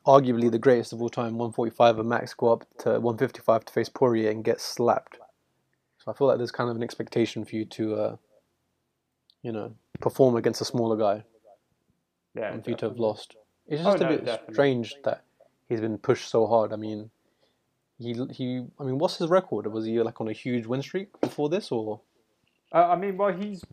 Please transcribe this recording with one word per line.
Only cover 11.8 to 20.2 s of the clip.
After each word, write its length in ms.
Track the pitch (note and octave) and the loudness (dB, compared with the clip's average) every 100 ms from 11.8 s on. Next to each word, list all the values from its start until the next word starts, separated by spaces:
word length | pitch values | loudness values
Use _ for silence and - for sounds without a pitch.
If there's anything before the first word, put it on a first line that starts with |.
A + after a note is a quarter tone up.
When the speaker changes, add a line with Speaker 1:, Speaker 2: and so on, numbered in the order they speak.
| _ _ _ _ _ | _ _ _ _ _
Speaker 2:
Yeah, 200 | - G#2 | -10 -8
Speaker 1:
and 100 | A2+ | -8
for 60 | A#2 | -8
you 60 | A#2 | -6
to 80 | A2+ | -6
have 60 | |
Speaker 2:
definitely. 120 | B2 A2 | -2 -2
Speaker 1:
lost. 300 | G#2+ - - _ _ - | -2 -12 -20 _ _ -8
It's 140 | D3+ | -2
Speaker 2:
Oh, 100 | F#3 | 2
Speaker 1:
just 100 | F3+ | 2
a 20 | C3+ | 2
Speaker 2:
no, 40 | |
Speaker 1:
bit 160 | D3+ A#2+ | 0 -2
Speaker 2:
definitely. 280 | A2 - | -6 -4
Speaker 1:
strange 420 | A2+ C#3+ B2 A2 - | 2 2 2 -4 -6
that 200 | - - _ _ _ _ _ | -6 -6 _ _ _ _ _
he's 140 | A#2 | -4
been 160 | A2 G#2 | -2 -2
pushed 320 | - A#2 - | 0 0 0
so 180 | A#2 A2 | 0 4
hard. 240 | A2+ G#2+ | 2 2
I 60 | G#2+ | -4
mean, 320 | A2 G#2+ G#2+ _ _ _ _ _ _ _ _ _ | -8 -10 -12 _ _ _ _ _ _ _ _ _
he, 140 | A#2 A#2 C#3 | -8 -6 -8
he, 320 | - B2+ B2+ A#2+ - | -6 -6 -6 -10 -10
I 40 | |
mean, 160 | C3+ C3+ | -6 -2
what's 180 | F3 - | -2 0
his 100 | E3 | 2
record? 400 | F#3 F#3 G#2+ G#2 | 2 2 -4 -4
Was 180 | A2 A2 | -4 -2
he, 140 | A#2 | 0
like, 200 | A2+ - | 0 -2